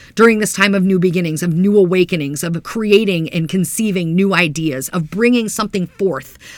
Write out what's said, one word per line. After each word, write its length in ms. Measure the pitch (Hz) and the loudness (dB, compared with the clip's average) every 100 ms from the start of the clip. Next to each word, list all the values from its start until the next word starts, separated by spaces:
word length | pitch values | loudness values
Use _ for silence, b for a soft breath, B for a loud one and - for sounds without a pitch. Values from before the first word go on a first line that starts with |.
| b | b
during 240 | - 226 220 | 2 4 4
this 160 | 214 | -2
time 200 | - 196 | 0 0
of 80 | 196 | 2
new 160 | 185 185 | 2 2
beginnings, 440 | 185 170 170 156 | 2 0 -2 -2
of 100 | 175 | -2
new 240 | 160 196 208 | 0 2 4
awakenings, 680 | 180 185 - 175 139 147 | 4 2 0 0 -4 -6
of 200 | 170 165 | -6 -6
creating 680 | - 226 214 202 214 175 160 | -6 -6 2 2 2 -2 -4
and 220 | 170 160 | -4 -2
conceiving 640 | 190 170 - 220 190 170 | -2 -2 -2 -2 -2 -2
new 200 | 170 196 | 0 2
ideas, 540 | 175 175 147 160 131 135 | 2 2 0 -4 -4 -6
of 220 | 180 156 | -6 -6
bringing 360 | 185 240 247 214 | 0 2 2 0
something 400 | - 214 202 175 | -4 -4 -4 -6
forth, 520 | - 190 135 - - B | -4 -4 -4 -10 -20 B